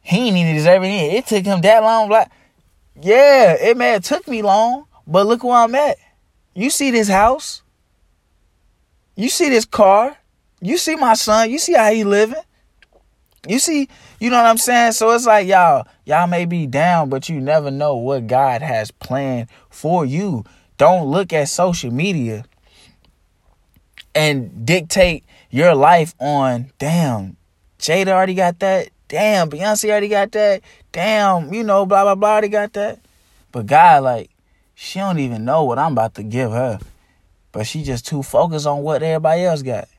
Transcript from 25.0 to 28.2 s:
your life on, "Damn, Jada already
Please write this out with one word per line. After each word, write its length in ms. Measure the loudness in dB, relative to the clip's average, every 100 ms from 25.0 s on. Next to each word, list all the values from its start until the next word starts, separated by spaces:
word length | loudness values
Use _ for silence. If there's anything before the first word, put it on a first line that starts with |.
| 2 0 _ _ _
your 260 | 2 2
life 400 | 4 4 4 2 -6
on, 520 | -4 0 0 -4 -8 _
"Damn, 560 | -2 0 0 -4 -8 -16 _ _ _ _
Jada 280 | -2 -2 2
already 280 | 0